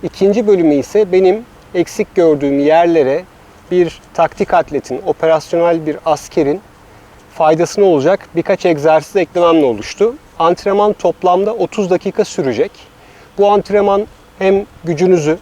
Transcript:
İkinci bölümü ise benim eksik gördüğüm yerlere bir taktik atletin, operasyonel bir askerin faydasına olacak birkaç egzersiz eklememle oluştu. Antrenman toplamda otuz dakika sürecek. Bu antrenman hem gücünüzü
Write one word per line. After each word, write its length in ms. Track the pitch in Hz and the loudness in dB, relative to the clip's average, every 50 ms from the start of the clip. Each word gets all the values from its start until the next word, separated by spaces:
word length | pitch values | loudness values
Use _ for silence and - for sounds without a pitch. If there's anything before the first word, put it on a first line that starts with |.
| - | -10
İkinci 440 | 170 - - 190 196 202 214 233 208 | -12 -6 0 0 0 2 2 2 2
bölümü 260 | 208 185 170 160 147 | 2 4 4 2 2
ise 380 | 143 127 - - 208 214 185 | 2 -2 -2 0 -2 0 2
benim 340 | 180 185 190 185 185 220 233 - - - - - - | 2 2 4 4 2 0 -4 -14 -20 -20 -20 -10 -4
eksik 400 | 185 170 - - - 214 - - | -4 -4 -4 -4 -8 -8 -4 0
gördüğüm 440 | - 175 165 151 143 143 143 139 139 | 2 2 2 2 2 0 -2 0 0
yerlere 640 | 143 147 156 165 175 175 165 165 143 127 135 165 185 - - - - - - - - - | 2 2 4 4 4 4 2 2 2 2 0 -2 -4 -10 -20 -20 -20 -20 -20 -20 -10 -4
bir 300 | 185 180 175 165 - - - - - | 0 0 0 0 -2 -12 -20 -14 -2
taktik 400 | - 170 151 - - 202 - - | -2 -2 -2 0 -4 -4 0 0
atletin, 480 | 175 151 - 156 139 - - 127 131 - | 0 0 -2 -6 -8 -8 -6 -10 -8 -4
operasyonel 800 | 175 151 - - 160 160 156 143 - - 170 170 170 170 165 156 | -6 -4 -2 0 0 0 0 -2 -4 -4 -2 0 0 0 -2 -2
bir 120 | 151 147 - - | -6 -8 -6 -4
askerin 560 | 160 156 143 - - - - 156 139 147 190 - - - - - - - - - - - - - - - | -4 -4 -4 -4 -8 -4 -2 -2 -2 -2 -4 -8 -16 -20 -20 -20 -20 -20 -20 -20 -20 -20 -20 -20 -20 -6
faydasına 520 | - 165 156 160 160 175 156 - - 202 | -2 0 0 2 0 0 -4 0 0 2
olacak 420 | 196 170 147 131 156 190 196 - - - | 2 2 2 2 0 0 -2 -4 -8 -8
birkaç 300 | 165 165 - 196 180 - | -8 -2 -2 -4 0 0
egzersiz 500 | 185 165 147 139 160 156 156 151 - - | 0 0 0 2 2 2 2 0 -2 -2
eklememle 500 | 202 180 - - 180 175 170 165 165 147 | -4 -4 -2 -2 0 2 2 4 4 2
oluştu. 500 | 131 117 101 104 - - - 196 226 247 311 _ - - - | 2 0 -4 -8 -14 -4 -2 -2 -2 -2 -6 _ -20 -8 -2
Antrenman 540 | 165 170 190 - - 202 196 202 202 208 202 | -2 -2 -2 -2 -2 -4 0 0 0 0 -2
toplamda 600 | - - 180 160 - - 185 180 180 196 208 220 | -2 -4 -4 -4 -2 0 0 0 2 0 -2 -4
otuz 360 | 226 190 - - - 208 180 | -4 -6 -6 -4 -6 -2 -2
dakika 360 | 185 175 - 202 175 - 208 | -2 -2 -2 -6 -4 -4 -4
sürecek. 460 | - - - 165 135 120 107 147 202 - - - - - - - - - - - - _ - | -4 -4 -4 -4 -4 -2 -2 -4 -4 -6 -18 -20 -20 -20 -20 -20 -20 -20 -20 -20 -20 _ 0
Bu 140 | 202 202 | 0 2
antrenman 560 | 208 202 - - 196 208 202 202 196 202 214 - - _ - _ _ - | 2 0 -2 0 0 0 2 2 0 0 -2 -6 -12 _ -20 _ _ -4
hem 260 | 190 190 196 196 202 - - - - | 0 0 0 0 -2 -6 -16 -14 -8
gücünüzü 540 | 165 170 147 180 185 185 175 151 151 160 175 | -6 -4 0 2 2 2 2 2 0 -2 -4